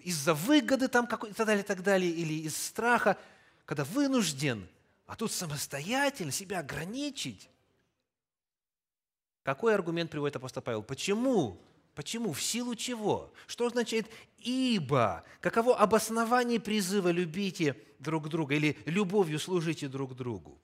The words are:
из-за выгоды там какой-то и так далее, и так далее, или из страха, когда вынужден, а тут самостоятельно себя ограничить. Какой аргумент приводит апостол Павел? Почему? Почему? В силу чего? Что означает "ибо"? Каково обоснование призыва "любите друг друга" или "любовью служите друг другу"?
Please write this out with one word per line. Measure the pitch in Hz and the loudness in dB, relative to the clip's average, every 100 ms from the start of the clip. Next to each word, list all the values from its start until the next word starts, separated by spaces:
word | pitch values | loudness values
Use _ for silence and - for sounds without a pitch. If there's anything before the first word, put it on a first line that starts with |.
из-за | 175 165 139 | -6 -2 2
выгоды | 151 202 302 220 262 262 | 2 6 4 6 2 4
там | 247 240 | 2 2
какой-то | 226 220 | -4 -6
и | 190 | -2
так | 220 | 2
далее, | 208 | 2
и | 196 | 2
так | 190 | -2
далее, | 190 190 180 | 2 4 4
или | 165 165 | 0 -2
из | 156 156 143 | -2 -4 -6
страха, | - - 226 240 214 180 - - _ _ | -6 -2 2 4 4 2 -2 -20 _ _
когда | - 147 139 | -8 -4 -2
вынужден, | 240 277 262 175 135 143 110 90 _ _ _ - | 0 2 2 0 0 -2 -2 -8 _ _ _ -16
а | 95 | -6
тут | 220 | -6
самостоятельно | - 170 143 - 139 160 254 285 277 156 | -4 -6 -6 -6 -8 -4 0 0 0 -4
себя | - 190 190 | -6 -4 -6
ограничить. | 139 143 170 247 285 269 135 95 - _ _ _ _ _ _ _ _ _ _ _ _ _ _ _ _ _ _ _ | -6 -8 -8 -6 -6 -6 -8 -10 -16 _ _ _ _ _ _ _ _ _ _ _ _ _ _ _ _ _ _ _
Какой | - 139 226 | -6 -2 2
аргумент | 208 170 170 165 | 2 2 -2 -4
приводит | 151 143 135 | -2 -2 -4
апостол | 127 - | -8 -8
Павел? | 123 110 | -4 -4
Почему? | 107 135 - 208 262 233 123 90 - _ _ - | -6 -6 -2 0 2 2 2 -2 -18 _ _ -14
Почему? | - 226 226 | -10 -6 -4
В | 135 | -4
силу | - 226 247 226 | -4 -4 -4 -6
чего? | - 240 208 107 - - - | -6 -4 0 0 -2 -18 -12
Что | - 240 | -4 -2
означает | 233 226 226 214 - - _ | 0 0 0 -4 -10 -20 _
"ибо"? | 233 254 254 214 131 139 107 82 - - | -4 0 2 2 2 4 4 0 -10 -6
Каково | 180 233 233 240 | -2 2 4 6
обоснование | 196 220 - 226 226 247 240 233 | 6 4 2 -2 2 2 2 0
призыва | - 214 180 202 180 | 0 0 2 2 2
"любите | 170 175 165 196 - 151 127 - - | 2 0 -2 -4 0 0 0 -8 -12
друг | 143 160 151 | -4 -4 -2
друга" | 165 143 147 | -4 0 2
или | 151 139 - | 2 0 -2
"любовью | 175 196 208 170 156 | 0 2 2 2 0
служите | - 180 165 156 143 | -2 -2 -2 -4 -6
друг | 135 135 | -6 -8
другу"? | 127 123 104 76 67 | -6 -6 -6 -10 -20